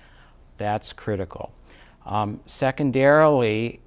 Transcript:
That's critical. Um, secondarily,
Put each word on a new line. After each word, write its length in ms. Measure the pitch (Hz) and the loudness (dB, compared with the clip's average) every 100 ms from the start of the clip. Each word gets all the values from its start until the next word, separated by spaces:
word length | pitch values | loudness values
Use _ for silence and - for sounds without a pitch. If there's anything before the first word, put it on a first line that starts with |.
| - - _ _ - - | -20 -20 _ _ -20 -8
That's 360 | 104 107 - | -4 -4 -6
critical. 600 | - - 101 95 - - - - - - _ - | -10 -6 -6 -6 -12 -16 -18 -20 -20 -20 _ -8
Um, 340 | 104 104 - - | -4 -4 -6 -8
secondarily, 1300 | - 135 135 143 131 135 151 156 139 117 107 117 - | -4 -2 -2 -2 2 4 6 6 4 2 0 -4 -8